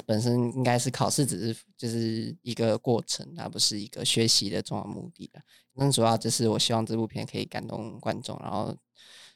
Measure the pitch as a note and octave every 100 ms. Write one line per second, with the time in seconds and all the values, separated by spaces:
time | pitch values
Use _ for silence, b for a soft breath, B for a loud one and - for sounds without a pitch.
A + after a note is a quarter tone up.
0 | - G#2+ A#2+ A#2+ A#2+ B2+ B2 A#2+ C3 -
1 | G2 - C3 F#2 A2+ A2+ - - A#2 A#2
2 | A2+ A2 A2+ E3 A#2+ A2+ A2+ A2 - A#2
3 | - - C3+ E3+ A2 - - G#2 G2+ -
4 | - A2+ A2+ - G2+ - - G2+ G#2 -
5 | F3 - - - b b b C3 C#3 C3
6 | A2+ A2+ A#2 - A2+ G#2 - A2+ A2+ A2+
7 | A2 A2 A2 A2 G#2+ A2+ A2+ - A2 -
8 | - G#2+ - - - G2 G#2+ - _ B
9 | B B B